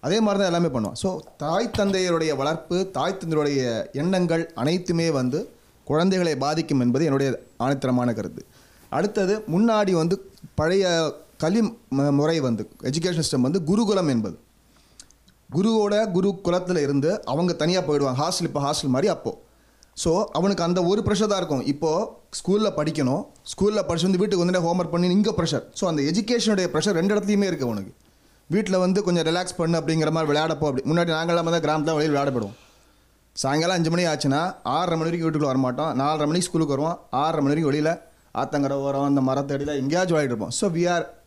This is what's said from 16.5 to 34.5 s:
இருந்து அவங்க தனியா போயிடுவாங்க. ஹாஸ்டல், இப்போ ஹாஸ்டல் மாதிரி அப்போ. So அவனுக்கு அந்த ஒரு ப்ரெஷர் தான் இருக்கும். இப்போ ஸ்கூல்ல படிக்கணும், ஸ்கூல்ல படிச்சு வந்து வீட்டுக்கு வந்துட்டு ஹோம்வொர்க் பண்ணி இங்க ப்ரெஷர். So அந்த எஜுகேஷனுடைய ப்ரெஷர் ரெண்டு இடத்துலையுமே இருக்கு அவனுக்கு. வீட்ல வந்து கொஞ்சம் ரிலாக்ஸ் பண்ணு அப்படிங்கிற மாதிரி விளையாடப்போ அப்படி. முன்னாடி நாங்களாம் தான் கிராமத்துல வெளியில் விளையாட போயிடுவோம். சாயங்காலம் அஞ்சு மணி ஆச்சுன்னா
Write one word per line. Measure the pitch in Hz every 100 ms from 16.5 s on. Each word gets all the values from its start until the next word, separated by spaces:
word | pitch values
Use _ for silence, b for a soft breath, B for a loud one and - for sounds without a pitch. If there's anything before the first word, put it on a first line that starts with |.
| 180 180 175
இருந்து | 143 143 147 208
அவங்க | - 139 180
தனியா | 170 156 185
போயிடுவாங்க. | 151 147 139 127
ஹாஸ்டல், | 160 180
இப்போ | 170 147
ஹாஸ்டல் | 139 147 147
மாதிரி | 127 202
அப்போ. | 165 110 - - b b b b
So | - 170 175 220
அவனுக்கு | 156 190 180
அந்த | 170 180
ஒரு | 180 208
ப்ரெஷர் | 208 196 214
தான் | 196
இருக்கும். | 175 139 127
இப்போ | 143 160 160 220 - _
ஸ்கூல்ல | - - 202 214 156
படிக்கணும், | 151 151 127 143 - -
ஸ்கூல்ல | - - 202 214 -
படிச்சு | 170 180
வந்து | 185
வீட்டுக்கு | 208 196
வந்துட்டு | 175 185
ஹோம்வொர்க் | 170 180 170
பண்ணி | 170 180
இங்க | 185 208 196
ப்ரெஷர். | 165 139 -
So | - 185
அந்த | 156
எஜுகேஷனுடைய | 139 180 220 240 220 202 180
ப்ரெஷர் | 151 196
ரெண்டு | 170 190
இடத்துலையுமே | 208 196 202
இருக்கு | 196 156
அவனுக்கு. | 127 104 95 - b b b b b
வீட்ல | 175 202 185
வந்து | 180 190
கொஞ்சம் | 180 175 160
ரிலாக்ஸ் | 175 180 -
பண்ணு | 165 165
அப்படிங்கிற | 151 160 151
மாதிரி | 160 156
விளையாடப்போ | 147 160 151 151
அப்படி. | 127
முன்னாடி | - 165 175
நாங்களாம் | 160 170 170 165 170
தான் |
கிராமத்துல | 151 156 151
வெளியில் | 156 156
விளையாட | 143 143
போயிடுவோம். | 123 104 - b b b b b b b
சாயங்காலம் | - 135 147 170 185
அஞ்சு | 165
மணி | 170
ஆச்சுன்னா | 175 151 143 139 180